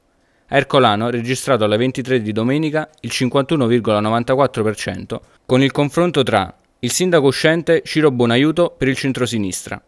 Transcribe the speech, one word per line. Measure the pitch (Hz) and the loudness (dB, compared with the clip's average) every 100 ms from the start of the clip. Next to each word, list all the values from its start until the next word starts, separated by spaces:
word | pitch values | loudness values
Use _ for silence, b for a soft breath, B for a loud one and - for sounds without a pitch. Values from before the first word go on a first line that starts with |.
| _ _ _ _ - | _ _ _ _ -4
A | 139 | -2
Ercolano, | 135 143 120 104 117 | 2 2 4 2 -2
registrato | 123 117 131 - 123 | -4 -4 -6 0 0
alle | 107 107 | 2 2
ventitré | 131 131 123 131 | 0 -2 -2 -2
di | 107 | 0
domenica, | 107 117 143 156 151 156 _ | -2 0 0 -2 -4 -6 _
il | 131 | -10
cinquantuno | - 127 139 131 165 117 | -4 -2 0 0 0 2
virgola | 120 113 104 | 2 2 0
novantaquattro | 107 117 117 131 135 - | 0 -2 0 2 0 0
per | 107 104 | -2 -2
cento, | - 95 - - b b - | -8 -10 -10 -12 b b 0
con | 127 | 2
il | 135 | 2
confronto | - 147 - 175 147 | 0 -2 0 0 0
tra | 117 107 92 - _ - | 0 0 -2 -10 _ -8
il | 120 | -6
sindaco | - 185 170 135 | -2 2 4 2
uscente | 131 156 170 160 165 - | 2 2 0 2 0 0
Ciro | 160 151 | 0 2
Buonaiuto | 123 120 117 151 160 175 - | 2 2 2 2 2 -2 0
per | 135 | -2
il | 131 | -2
centrosinistra | 139 123 127 113 98 - - 101 | -2 -2 -2 -2 -4 -6 -10 -14